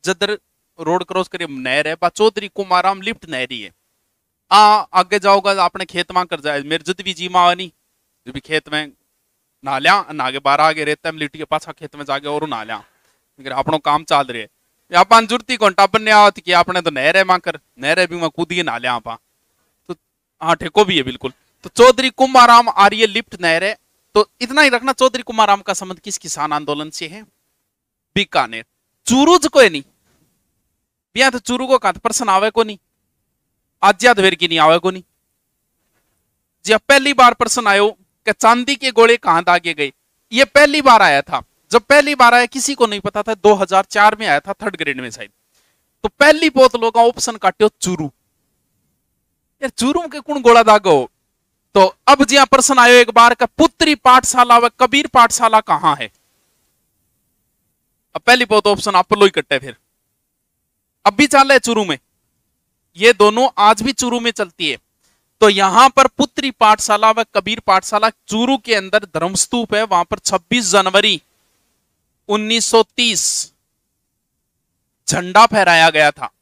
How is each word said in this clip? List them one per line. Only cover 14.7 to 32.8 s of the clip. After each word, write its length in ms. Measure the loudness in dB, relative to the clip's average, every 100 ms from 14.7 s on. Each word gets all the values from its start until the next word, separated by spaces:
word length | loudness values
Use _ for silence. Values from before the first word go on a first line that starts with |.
| _ _
या 80 | 0
अपन 280 | 4 4 2
जुड़ती 300 | -8 -8 -2
कौन 160 | -2
टापन 280 | 0 0 0
ने 100 | 2
आवत 260 | 4 4 0
कि 120 | -2
आपने 280 | 0 0 -4
तो 100 | -6
नहर 260 | -4 -2 0
है 60 | 0
मां 140 | -2
कर, 200 | -4 -14 _ _
नहर 200 | -4 -2
है 80 | -4
भी 100 | -4
मां 120 | -8
कूदिए 320 | -8 -8 -6
नहा 140 | -6 -6
लिया 140 | -6 -8
आपा। 220 | -10 -20 _ _ _ _ _ _ _
तो 60 | -20 _ _ _ _
हाँ, 140 | -4 -4
ठेको 300 | -2 0 0
भी 120 | 0
है 60 |
बिल्कुल। 300 | -4 -10 -14 _ _ _
तो 60 | -14
चौधरी 380 | 4 4 4 -4
कुमाराम 580 | -2 0 4 6 4 2
आर्य 340 | 2 0 2 -2
लिफ्ट 320 | -4 -10 -8
नहर 220 | -4 -2
है, 140 | -4 -10 _ _ _ -2
तो 140 | -2 _
इतना 200 | -6 0
ही 80 | 0
रखना, 200 | 0 -4
चौधरी 300 | -2 -2 -2
कुमाराम 380 | -10 -2 0 0
का 120 | -4 -10
संबंध 240 | -10 -16
किस 160 | -14 -14
किसान 340 | -14 -10 -6
आंदोलन 360 | -6 -6 -10 -10
से 160 | -14 -16
है? 160 | -18 -20 _ _ _ _ _ _ _ _ -8
बीकानेर। 500 | -4 -4 -4 -10 -18 _ _ _ -4
चूरू 300 | 0 4 2
ज 100 | 2
कोई 200 | 2 2
नहीं, 140 | 0 -14 _ _ _ _ _ _ _ _ _ _ _ _ -2
बिया 140 | -2
तो 100 | -2
चूरू 260 | -8 -8 -2
को 100 | -2
कहा 140 | -2
प्रश्न 360 | -4 -6 -6 -2
आवे 180 | 0 0
को 120 | -4
नहीं, 140 | -6 -8